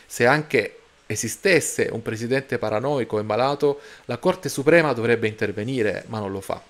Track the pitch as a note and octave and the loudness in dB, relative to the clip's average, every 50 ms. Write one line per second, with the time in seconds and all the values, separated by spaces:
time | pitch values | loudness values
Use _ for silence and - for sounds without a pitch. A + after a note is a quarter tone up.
0 | - - - - A#2+ A#2+ C#3 D3+ D3+ - - A#2+ G2+ - - - - _ _ _ | -18 -12 -2 2 4 4 4 4 2 2 2 0 0 0 -4 -14 -20 _ _ _
1 | _ - A2+ - - A2+ - - - G3 F3+ D3+ - - - - A2+ - - A2+ | _ -8 -6 -4 -4 -6 -6 -2 2 4 4 4 2 0 -2 -2 -2 -2 -2 -4
2 | A2 A#2+ A2+ A2 A#2 A#2 C3 C3+ C3+ - B2+ A#2 A2+ G#2+ G#2+ G#2+ A#2+ C#3 D3 C3+ | -6 -6 -6 -6 -4 -2 -2 -2 -2 -2 -4 -4 -2 -2 -2 -2 -2 -2 -2 -2
3 | A2+ A2 - G#2+ G#2 G#2+ G#2+ A2 B2+ C#3 C#3+ C#3+ D3 C#3+ C#3+ C#3+ - - - - | -2 -2 -2 -4 -2 0 0 0 2 0 0 2 2 0 0 0 -6 -16 -20 -16
4 | - - A#2+ - - F3+ F#3 - - D3 - - C3 D3+ D#3+ E3+ D#3+ D3 B2+ A#2 | -10 -8 -8 -2 0 0 -2 0 -4 -6 -6 -2 2 4 6 6 6 4 2 0
5 | A2 A#2 A#2+ G#2+ A2 G#2+ G#2+ - A2 G2+ F#2+ G#2 G#2 B2 C3+ B2+ G#2+ G#2 F2+ - | 2 2 2 2 2 -2 -2 -2 -4 -4 -2 -4 -4 -4 -2 0 0 0 0 -2
6 | - - A2+ A2 G#2 G2 G2 G2 G2 - - - - _ | -6 -8 -8 -6 -6 -6 -6 -6 -6 -6 -8 -8 -10 _